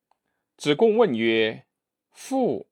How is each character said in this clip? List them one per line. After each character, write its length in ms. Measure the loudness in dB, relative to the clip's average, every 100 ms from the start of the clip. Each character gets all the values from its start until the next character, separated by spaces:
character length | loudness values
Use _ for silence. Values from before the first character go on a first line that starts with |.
| _ _ _ _ _ _
子 160 | -2
贡 240 | 2 2 4
问 180 | 2 2
曰 500 | 0 2 0 -4 -16 _ _ _ _
：“富 560 | -20 -8 -2 -2 -4 -8